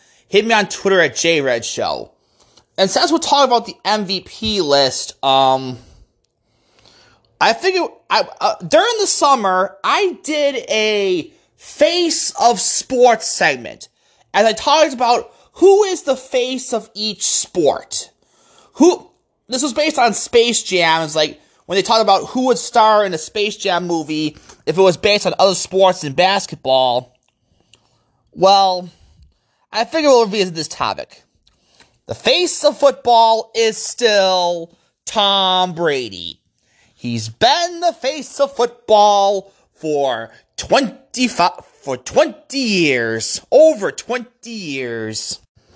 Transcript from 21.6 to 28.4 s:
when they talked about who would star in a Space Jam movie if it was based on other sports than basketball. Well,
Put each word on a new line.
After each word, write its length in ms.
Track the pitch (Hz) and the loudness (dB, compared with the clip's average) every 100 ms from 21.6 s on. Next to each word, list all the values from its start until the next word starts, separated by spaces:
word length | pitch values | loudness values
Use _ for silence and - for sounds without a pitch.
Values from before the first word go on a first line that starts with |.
| - | -6
when 100 | 190 | -4
they 60 | |
talked 200 | 185 226 | 0 2
about 260 | 202 190 - | 4 2 0
who 180 | 254 254 | -4 0
would 120 | 240 | -2
star 460 | - 233 220 214 | 0 2 4 4
in 100 | 202 | 0
a 40 | 180 | -4
Space 400 | - 214 208 - | -8 -4 -4 -4
Jam 280 | 196 175 175 | -4 -2 -2
movie 520 | 165 147 156 156 - - - - | -4 -4 -4 -6 -8 -20 -12 -4
if 120 | 165 | 2
it 40 | |
was 140 | 190 165 | 2 2
based 300 | 208 202 185 | 0 0 -2
on 80 | - | 0
other 180 | 196 180 | 0 0
sports 460 | - 190 190 180 | -2 2 2 2
than 120 | 147 | -4
basketball. 1040 | 135 185 196 - 156 131 131 127 123 123 _ _ _ _ _ _ _ _ _ _ _ _ | 0 2 0 -4 -8 0 2 2 0 -4 _ _ _ _ _ _ _ _ _ _ _ _
Well, 580 | - | 2